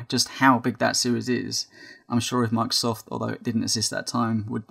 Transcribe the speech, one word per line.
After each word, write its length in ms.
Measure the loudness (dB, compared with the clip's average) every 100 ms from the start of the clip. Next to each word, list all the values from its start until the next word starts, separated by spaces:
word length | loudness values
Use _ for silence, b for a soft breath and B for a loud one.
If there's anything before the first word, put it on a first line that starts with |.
| -2
just 200 | -2 -2
how 300 | 4 6 6
big 200 | 2 0
that 180 | 0 2
series 320 | 0 0 0
is, 380 | -2 -2 -6 -8 B B B -2
I'm 120 | -2
sure 240 | 0 0
if 60 | 2
Microsoft, 520 | 0 0 0 0 -2 -6
although 160 | -6 -4
it 80 | -4
didn't 220 | -2 0
exist 280 | 0 0 -2
at 40 | -4
that 100 | -4
time, 400 | 0 0 0 -2
would, 140 | -6 -4